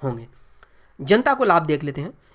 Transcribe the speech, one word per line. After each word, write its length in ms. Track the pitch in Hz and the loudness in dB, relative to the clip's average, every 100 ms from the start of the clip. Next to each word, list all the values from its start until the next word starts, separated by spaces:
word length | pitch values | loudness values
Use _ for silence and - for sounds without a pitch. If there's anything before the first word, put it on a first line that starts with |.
होंगे। 240 | 135 117 117 - - - - _ _ - | -8 -8 -12 -20 -20 -20 -20 _ _ -10
जनता 320 | 135 214 285 | 2 2 2
को 100 | 269 | 2
लाभ 220 | 226 165 156 | 4 4 2
देख 180 | 147 | -2
लेते 180 | 147 139 | -4 -8
हैं। 120 | 160 - _ | -10 -14 _